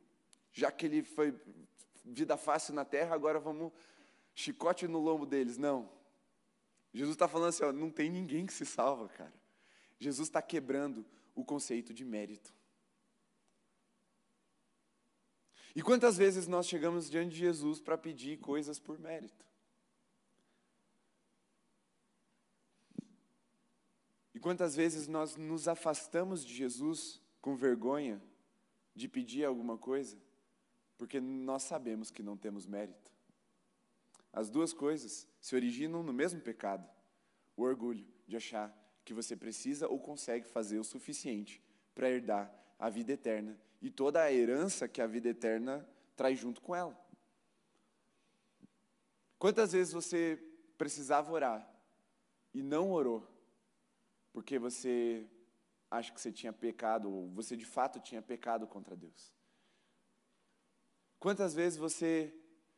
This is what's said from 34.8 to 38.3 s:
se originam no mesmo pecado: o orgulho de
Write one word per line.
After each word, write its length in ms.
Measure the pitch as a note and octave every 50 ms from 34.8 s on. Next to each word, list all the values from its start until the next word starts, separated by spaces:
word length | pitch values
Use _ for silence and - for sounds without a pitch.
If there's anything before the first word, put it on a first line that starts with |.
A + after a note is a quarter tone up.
| C#3 D3 D#3 D3 B2 G#2 - - - - _ _
se 160 | - - C3
originam 480 | B2+ B2 A#2+ A#2 B2+ D3 D#3+ E3 E3+ E3+
no 100 | D3+ B2
mesmo 280 | B2 D3+ F3+ E3+ D#3+
pecado: 460 | - A#2 G#2+ - - G2+ G2 F#2+ F#2 - - _ _ _ _ _ _ _ _ _ _ _ _
o 80 | - A#2+
orgulho 420 | B2+ C3+ A#2+ A2+ A#2+ A#2 G#2 G2 - - _ _
de 80 | -